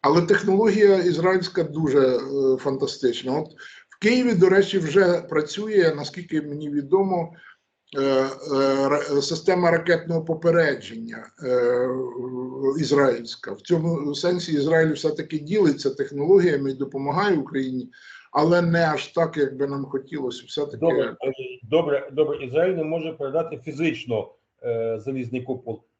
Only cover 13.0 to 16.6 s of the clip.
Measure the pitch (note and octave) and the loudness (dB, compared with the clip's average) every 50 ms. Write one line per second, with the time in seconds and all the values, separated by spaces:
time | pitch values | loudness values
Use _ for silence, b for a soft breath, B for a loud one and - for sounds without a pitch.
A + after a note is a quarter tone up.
13 | C#3 C3 A#2 A#2 A#2 A#2 - - - A2+ G2+ - - - F3 D#3+ D#3 E3+ E3 C#3 | 4 4 2 0 -6 -12 -14 -14 -12 -14 -14 -14 -2 -2 0 0 0 -2 -2 -2
14 | D3 D3 C#3+ - - F3 F3+ F3 E3 E3+ D#3+ C#3+ C#3 D#3 E3 D#3+ D#3+ D#3 D3 C3+ | -4 -6 -6 -2 -2 -2 -2 -2 -2 -2 -2 0 2 2 4 4 4 2 0 0
15 | - - - - E3 - D#3+ D3+ C#3+ D3+ G3 G#3+ F#3+ D#3 C#3 C#3 - C3+ C3 C#3 | -2 -2 -2 -2 -8 -8 -8 -8 -6 -2 2 4 4 4 2 2 -2 -4 -2 -2
16 | C#3 C#3 C#3+ C#3 C#3+ E3 G3 G3 F3 F3 D3 C#3 | -6 -6 -4 -4 4 6 6 6 6 4 2 0